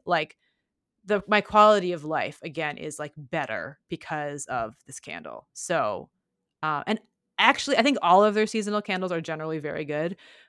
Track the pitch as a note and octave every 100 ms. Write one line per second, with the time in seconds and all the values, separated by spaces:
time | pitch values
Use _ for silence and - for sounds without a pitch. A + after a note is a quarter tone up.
0 | - F3 D#3+ - _ _ _ _ _ _
1 | F#3+ G#3 F#3+ G#3 G3+ G#3+ G#3+ G#3 F3+ F3
2 | D3+ D#3 G#2+ D3+ E3+ D3+ D3+ D3 D#3 D3
3 | D3 D#3 C#3+ E3 C#3 G#2+ E2+ D3 _ E3
4 | - D#3 D3 C#3+ - B2+ A2 A2 - -
5 | - E2 - A1 - - - E3 A2+ F#2+
6 | - _ _ _ _ _ D#3 D3 - A3
7 | - _ _ - G#3+ C#4 - C#4 A#3 C#4
8 | F3 F#3 G#3+ G#3 G#3+ A3 G3+ G#3 G#3 F#3
9 | F#3 E3+ D#3 D#3 D#3+ D#3+ D3 D#3 D3 D3
10 | E3 F#3+ - -